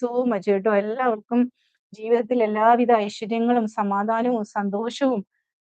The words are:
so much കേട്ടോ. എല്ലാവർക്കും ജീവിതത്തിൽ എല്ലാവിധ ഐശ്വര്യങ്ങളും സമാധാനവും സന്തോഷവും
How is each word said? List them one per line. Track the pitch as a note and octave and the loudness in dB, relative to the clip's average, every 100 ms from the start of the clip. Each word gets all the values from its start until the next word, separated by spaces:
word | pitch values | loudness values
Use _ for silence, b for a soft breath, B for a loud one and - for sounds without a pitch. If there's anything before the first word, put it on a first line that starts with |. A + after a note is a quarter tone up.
so | A#3+ A#3+ B3+ | -4 -2 -2
much | G#3 G3 | -2 0
കേട്ടോ. | G3 G#3 G3+ | 0 2 0
എല്ലാവർക്കും | G#3+ A#3+ B3+ A3 - A#3+ B3 - _ _ _ | 0 -2 -2 -2 -2 0 0 -4 _ _ _
ജീവിതത്തിൽ | - A3 A#3 A#3 B3 | -14 0 0 0 0
എല്ലാവിധ | G#3+ G#3+ A3 A#3+ A#3+ | 0 4 4 4 4
ഐശ്വര്യങ്ങളും | A3+ G#3 - G#3+ A3+ A#3 B3 A3 | 2 2 -6 -6 -2 0 0 0
സമാധാനവും | A3 G3+ G3 G#3+ A3+ B3 A#3+ | -2 -2 -2 -2 -2 -2 -2
സന്തോഷവും | G#3 G#3+ G3+ G3+ A3+ - C4+ A3+ - _ _ _ | -4 -6 -4 -4 -6 -2 -2 -2 -6 _ _ _